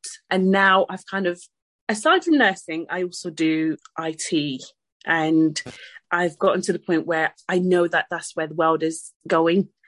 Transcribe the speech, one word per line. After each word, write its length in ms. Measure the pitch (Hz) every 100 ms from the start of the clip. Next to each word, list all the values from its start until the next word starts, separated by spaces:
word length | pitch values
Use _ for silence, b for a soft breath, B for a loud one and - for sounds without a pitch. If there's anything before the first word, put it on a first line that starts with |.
| - - -
And 200 | 190 185
now 360 | 196 196 190 -
I've 160 | 190 -
kind 200 | 196 180
of, 160 | 175 - _ _ _ -
aside 360 | 214 311 370
from 140 | 349 294
nursing, 480 | 208 185 - 160 -
I 140 | 180
also 260 | 180 175 180
do 460 | 151 160 160 160 151 - -
I 160 | 160 156
T, 440 | - 165 147 131 - _ _ _
and 560 | - 165 156 160 160 151 127 B B B -
I've 280 | 175 175 156
gotten 240 | 190 190
to 100 | 190
the 60 | 170
point 280 | - 165 -
where 280 | 160 156 - -
I 100 | 180
know 280 | 180 180 170
that 180 | 170 -
that's 240 | 165 -
where 120 | - 156
the 80 |
world 280 | 156 160 160
is 300 | 160 160 - _ -
going. 400 | 165 165 180 - _